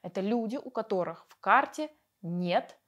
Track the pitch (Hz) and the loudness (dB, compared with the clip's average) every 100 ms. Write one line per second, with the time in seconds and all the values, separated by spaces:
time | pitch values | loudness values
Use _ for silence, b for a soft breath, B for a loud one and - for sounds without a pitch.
0 | 180 185 196 240 220 262 - 233 220 190 | -8 -4 0 0 -2 -6 -6 -8 -2 0
1 | 165 165 - - 196 226 285 - 302 - | 0 -6 -16 -6 4 4 4 -4 -8 -10
2 | _ _ 170 175 180 170 165 - | _ _ -6 -2 2 0 0 -18